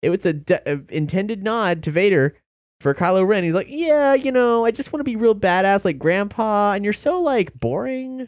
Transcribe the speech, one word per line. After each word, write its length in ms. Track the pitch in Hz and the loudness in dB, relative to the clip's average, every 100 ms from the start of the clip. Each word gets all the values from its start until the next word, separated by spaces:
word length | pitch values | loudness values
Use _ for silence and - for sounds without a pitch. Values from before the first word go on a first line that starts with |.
it 80 | - | 0
was 140 | 180 180 | 0 -2
a 60 | |
de-, 380 | 156 143 180 - | -4 0 -2 0
a 100 | 143 - | -6 -6
intended 540 | 170 151 180 202 220 | -6 -4 -2 -4 -6
nod 400 | 196 226 208 170 | -4 -2 -2 -2
to 60 | 156 | -2
Vader 460 | 151 202 185 135 - _ _ _ _ | 0 2 4 2 -2 _ _ _ _
for 140 | 143 | -4
Kylo 320 | 139 180 185 190 | 0 2 2 2
Ren. 180 | 208 | 2
He's 100 | 175 | 2
like, 120 | 165 - | -2 -4
Yeah, 460 | 285 330 302 285 | -6 2 2 4
you 180 | 277 269 | 2 2
know, 320 | 254 240 233 | 2 2 2
I 60 | 233 | 0
just 220 | 226 277 | -2 -4
wanna 120 | 302 | -6
be 120 | 269 226 | -4 0
real 180 | 226 | 2
badass 500 | 214 202 180 196 196 | 2 2 2 2 2
like 140 | 196 143 | 2 -2
Grandpa. 720 | 143 180 202 - 220 208 202 | 0 0 -2 -2 -2 2 2
And 120 | 202 | 0
you're 80 | 202 | -2
so, 260 | 208 - 359 | -2 -2 0
like, 320 | 349 254 185 123 | 0 0 -2 -4
boring. 680 | 117 139 247 262 262 254 | -4 -4 -4 -8 -8 -12